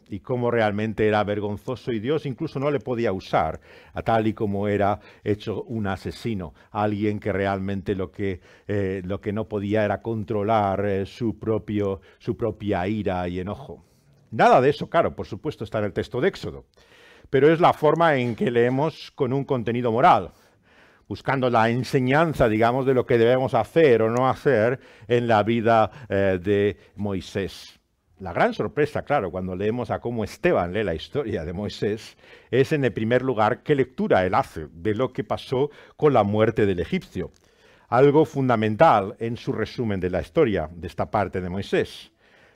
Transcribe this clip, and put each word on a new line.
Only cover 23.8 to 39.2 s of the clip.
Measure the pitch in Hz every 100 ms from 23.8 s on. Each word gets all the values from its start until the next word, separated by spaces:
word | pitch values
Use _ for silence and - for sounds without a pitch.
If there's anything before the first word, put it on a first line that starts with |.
| 156 113
o | 113
no | 120 131
hacer | 120 147 120 110 131 - - -
en | 120 120
la | 110
vida, | 104 117 110 113 107 - 123
eh, | 101 98 95
de | 90 101 101 95 _ -
Moisés. | 104 98 95 104 92 - - - _ _ _ -
La | -
gran | - 202
sorpresa, | 240 107 - 151 -
claro, | - 143 95
cuando | 92 92 92
leemos | 104 120 117
a | 95
cómo | 120 120
Esteban | 101 - 175 139 87
lee | 95
la | 104
historia | 82 - 139 120 98
de | 82
Moisés, | 87 104 - 110 110 - - - - -
es | 120 135
en | 156 131
el |
primer | 101 110 123
lugar | 131 110 107 120
qué | -
lectura | 143 127 - 208 117 92
él | 110
hace | 135 - 76
de | 80 85
lo | 107 127
que | -
pasó | - 110 - 127 143 - - -
con | 151
la | 127
muerte | 101 104 110 120 104
del | 87
egipcio. | 82 - - 98 - _ _ _ _ _ -
Algo | 120 143 143 156
fundamental | 139 131 113 110 107 160 117 98
en | -